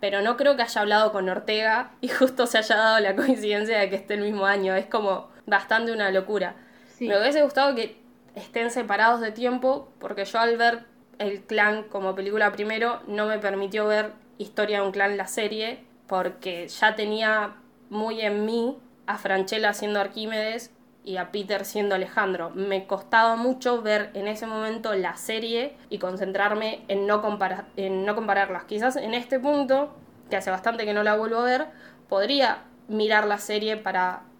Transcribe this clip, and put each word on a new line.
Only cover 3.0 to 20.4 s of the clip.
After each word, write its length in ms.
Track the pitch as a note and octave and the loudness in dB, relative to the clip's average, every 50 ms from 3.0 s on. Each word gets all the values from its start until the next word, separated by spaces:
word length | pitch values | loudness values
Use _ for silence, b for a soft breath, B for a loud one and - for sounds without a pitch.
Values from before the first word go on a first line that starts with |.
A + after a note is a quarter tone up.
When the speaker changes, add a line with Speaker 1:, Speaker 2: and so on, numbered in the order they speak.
| G#3 G3 G3 | 4 2 2
Speaker 1:
coincidencia 640 | G3+ C4 C4+ C4 A3+ G#3+ G#3 G#3 G3+ G#3+ G#3+ A3+ G#3 | 0 2 2 2 2 2 0 0 0 0 0 2 2
de 100 | G3+ F#3+ | 2 2
que 60 | F#3+ | 0
esté 200 | F#3+ - - G#3+ | -4 -4 -4 -4
el 60 | G#3 | -2
mismo 240 | G3+ G#3 G#3+ G3+ G3 | -2 -2 -2 0 2
año. 300 | G3 G3+ G3+ F#3+ F#3+ F#3+ | 2 4 4 2 2 0
Es 100 | F#3+ G3 | 0 -2
como 440 | - - A3+ G#3 G3 F#3+ F#3 - B B B B - | 0 -2 -2 0 0 -2 -2 -4 B B B B 0
bastante 460 | G#3 G3 - - A3+ A3+ A#3 A#3 A#3 | 0 0 2 2 2 2 2 0 -2
una 180 | A3+ G#3 G3 | 0 0 2
locura. 440 | F#3+ F#3+ F#3 F#3+ G#3+ G3+ F3+ F3 - B B B B B B B | 2 0 0 0 -2 -2 -2 -4 -6 B B B B B B B
Speaker 2:
Sí. 200 | B B B3 A3+ | B B -4 0
Speaker 1:
Me 120 | G3+ G3 | 2 2
hubiese 220 | G#3+ B3+ C#4+ D#4 | 4 4 4 4
gustado 320 | D4 C#4 - - C4+ C#4+ C#4 | 4 4 4 4 2 4 2
que 220 | A#3 A3+ G#3+ - - _ - _ _ _ _ _ | 0 -4 -6 -8 -16 _ -20 _ _ _ _ _
estén 340 | - F#3+ - - A#3 A#3 A#3 | -18 -18 -8 -4 -2 -2 -2
separados 500 | A#3 C4 A#3 G#3 G3+ G3+ A3 A3+ A#3+ A#3+ | -2 -4 -2 -2 0 4 4 4 4 4
de 100 | A3+ A3 | 0 -6
tiempo, 600 | G#3+ A3 A#3+ B3 B3 B3 B3+ C4 C4+ C#4+ - - _ _ | -6 -2 -2 -2 -2 0 0 0 0 0 -4 -14 _ _
porque 260 | - G3 G#3+ G3+ G3 | -12 -10 -6 -6 -6
yo 140 | G3 - A3+ | -4 0 2
al 180 | A3+ A#3 A#3 A#3 | 2 2 4 4
ver 260 | A#3 A#3 A#3 A#3 A#3 - _ _ - _ - - | 4 2 2 0 -8 -18 _ _ -20 _ -10 -6
El 260 | - G3+ G3+ G3 G3 | -4 -4 -4 -6 -8
Clan 400 | - A3 A3 G#3 G#3 G#3+ G#3+ G#3 | -4 0 2 4 4 2 0 -4
como 300 | G#3+ - G3+ F#3+ F#3+ F#3+ | -6 -6 -4 -2 -2 -2
película 380 | F#3+ F#3+ G3 G3+ A3 G#3 G#3 | -2 -4 -2 0 2 2 2
primero, 480 | G3+ G#3 G#3 G#3+ A3 A3 A3+ A#3+ A#3+ A#3 - - | 2 0 -4 -4 -2 0 0 0 -2 -2 -6 -8
no 180 | G#3 G#3 G#3+ | -4 -2 0
me 140 | G#3+ G#3+ G#3+ | 0 -2 -2
permitió 480 | G#3 G3+ G3 G3 G3 G3 G3 G#3+ G#3+ G#3+ | -2 -2 -2 -2 -4 -4 -2 0 0 2
ver 240 | G#3+ G#3 G#3+ G#3+ - - - _ _ _ | 2 2 0 -2 -6 -14 -20 _ _ _
Historia 440 | G3+ F#3+ - - F#3 F#3+ G#3 G3+ | -12 -10 -2 -2 0 0 2 0
de 40 | G3+ | 0
un 60 | G3 | 0
Clan, 240 | F#3+ G3+ G3 G3+ G#3 | 0 0 0 0 0
la 120 | G3 F#3+ F#3+ | -2 -6 -6
serie, 580 | - - A3 G#3 A3 G#3+ A3 A3+ B3+ - - _ _ _ _ _ | -4 -4 -4 -4 -4 -4 -6 -6 -8 -10 -16 _ _ _ _ _
porque 600 | G3 F#3 F#3 F3+ F#3 - - F#3+ F3+ E3+ F3 - | -2 -2 -2 -2 -4 -6 -8 -8 -8 -8 -8 -10
ya 280 | - - - G#3+ G#3+ | -4 2 2 2 2
tenía 600 | G#3+ G#3+ G#3 G#3+ A3 A3 A3 G#3+ G#3+ G#3+ G3 - - - _ _ _ _ - | 2 -4 -2 -2 0 2 2 2 2 0 -4 -8 -14 -20 _ _ _ _ -10
muy 300 | G3+ G#3+ G#3+ A3 A#3 A3+ | -6 -4 -4 -4 -4 -2
en 260 | A3 G#3 G#3 G#3 G#3 | -2 -2 0 0 -2
mí 320 | A3 A3+ A#3 A3+ A#3+ C#4+ - - - _ _ _ - | 0 0 0 -2 -2 -4 -6 -12 -20 _ _ _ -8
a 100 | G#3 G#3 | -8 -4
Franchella 540 | - G3 F#3+ F#3+ F#3+ F#3+ A3 G#3+ A3 G#3+ | -2 0 0 0 0 0 -2 0 0 0
siendo 300 | G3+ - - G#3 G#3 G3+ | 0 0 -4 -2 -2 -2
Arquímedes 760 | G3 G3 - A3+ G#3+ G#3+ A3 G#3+ | -2 -2 -4 -8 -8 -6 -4 -4